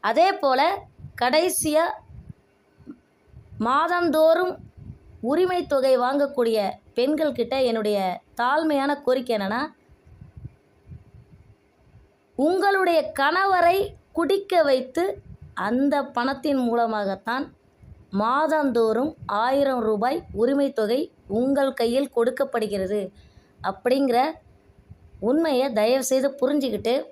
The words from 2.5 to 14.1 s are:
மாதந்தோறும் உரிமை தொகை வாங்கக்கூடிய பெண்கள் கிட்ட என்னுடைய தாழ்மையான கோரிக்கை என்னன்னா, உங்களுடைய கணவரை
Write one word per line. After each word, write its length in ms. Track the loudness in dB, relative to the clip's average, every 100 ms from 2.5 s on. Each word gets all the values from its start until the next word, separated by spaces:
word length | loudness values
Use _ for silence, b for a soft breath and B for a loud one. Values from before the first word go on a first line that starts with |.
| _ _ _ -20 -20 _ _ _ -20 -20 -6
மாதந்தோறும் 1000 | 0 0 0 0 0 4 4 4 0 -4 -14 -20 -20 -20 -20 -10
உரிமை 460 | -2 2 2 0 0
தொகை 320 | 0 2 2
வாங்கக்கூடிய 720 | 2 0 0 0 0 0 -2 -6 _
பெண்கள் 380 | -2 0 2 0
கிட்ட 300 | -2 -4 0
என்னுடைய 580 | 0 0 0 0 -2 -4 _ -4
தாழ்மையான 680 | 0 0 0 0 0 -2
கோரிக்கை 340 | 0 -2 0 -2
என்னன்னா, 300 | -2 -4 -6 -10 _ -20 _ -20 -20 -20 -20 _ _ _ _ -20 -20 -20 -20 -20 -20 -20 _ _ _ -20 _ _ _ -2
உங்களுடைய 760 | 0 2 2 2 2 2 0 -2
கணவரை 680 | 0 2 2 4 4 2 -2 -8 _